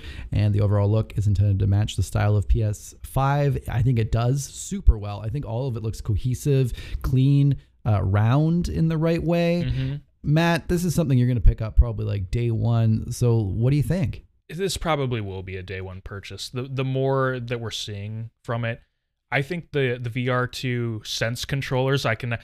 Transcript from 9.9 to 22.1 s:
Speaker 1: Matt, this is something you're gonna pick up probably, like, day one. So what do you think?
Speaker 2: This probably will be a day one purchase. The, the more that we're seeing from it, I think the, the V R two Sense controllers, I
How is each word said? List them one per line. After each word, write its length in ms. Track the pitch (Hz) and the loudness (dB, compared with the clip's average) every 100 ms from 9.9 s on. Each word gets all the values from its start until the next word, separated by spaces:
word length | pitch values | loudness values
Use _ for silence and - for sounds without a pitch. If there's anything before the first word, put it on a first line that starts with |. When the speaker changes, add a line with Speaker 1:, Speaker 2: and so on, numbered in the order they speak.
| 143 - _ | -6 -10 _
Speaker 1:
Matt, 440 | 143 151 170 170 - | 0 2 4 2 0
this 180 | 175 180 | -2 0
is 100 | 156 | 0
something 220 | 151 131 | 2 4
you're 100 | 123 | 4
gonna 140 | 123 | 6
pick 200 | - - | 4 4
up 140 | 110 - | 0 2
probably, 300 | 120 104 107 | 2 0 -4
like, 260 | 101 92 | -4 -2
day 200 | 120 117 | -2 0
one. 600 | 110 113 113 113 110 113 | 0 2 2 4 2 -2
So 260 | 117 120 117 | 0 2 2
what 340 | 98 98 123 | 0 0 2
do 40 | 147 | 2
you 80 | |
think? 420 | - 160 107 - - _ _ | 2 0 -2 -6 -14 _ _
Speaker 2:
This 280 | 160 190 - | -6 -4 -4
probably 440 | 175 147 131 120 | -2 -2 -2 -4
will 200 | 98 95 | -6 -8
be 140 | 92 92 | -10 -12
a 80 | |
day 180 | 92 95 | -10 -10
one 200 | 92 92 | -10 -12
purchase. 480 | - 101 - 98 - | -14 -14 -14 -14 -10
The, 140 | 123 | -10
the 200 | 139 131 | -8 -4
more 560 | 135 131 135 135 131 127 | -2 0 0 2 0 -2
that 200 | 117 120 | -6 -6
we're 120 | 113 | -6
seeing 580 | - - 101 104 110 113 _ | -8 -10 -8 -8 -8 -10 _
from 220 | - 117 117 | -8 -4 -4
it, 160 | 120 _ _ _ _ - | -8 _ _ _ _ -4
I 100 | 131 | -4
think 300 | 139 175 - | -2 -6 -4
the, 260 | 147 131 123 | -2 -2 -2
the 100 | 120 | -6
V 200 | 123 123 | -4 -2
R 160 | 123 123 | 0 -2
two 560 | - 127 123 117 110 | -4 -4 -4 -4 -6
Sense 400 | - - 113 123 | -8 -4 -4 -4
controllers, 640 | - 139 - 127 131 139 | -6 -6 -2 -2 0 0
I 80 | 131 | 0